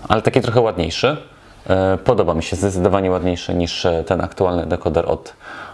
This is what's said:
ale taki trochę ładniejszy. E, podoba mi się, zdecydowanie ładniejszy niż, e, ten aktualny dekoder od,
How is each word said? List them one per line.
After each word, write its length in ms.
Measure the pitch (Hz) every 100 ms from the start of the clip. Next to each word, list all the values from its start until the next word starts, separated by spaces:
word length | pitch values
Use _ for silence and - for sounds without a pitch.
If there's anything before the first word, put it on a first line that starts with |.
| -
ale 140 | 107
taki 180 | 110 127
trochę 200 | 117 117
ładniejszy. 560 | 113 95 82 - 123 147 - - - - -
E, 280 | 95 95 92
podoba 300 | - 113 87
mi 80 | 80
się, 140 | 80 87
zdecydowanie 540 | 98 92 90 98 95
ładniejszy 440 | 92 87 87 -
niż, 320 | 90 85 - 92
e, 180 | 82
ten 160 | 80 87
aktualny 460 | 90 - 95 87 82
dekoder 440 | 85 90 80 85
od, 220 | - - - - - -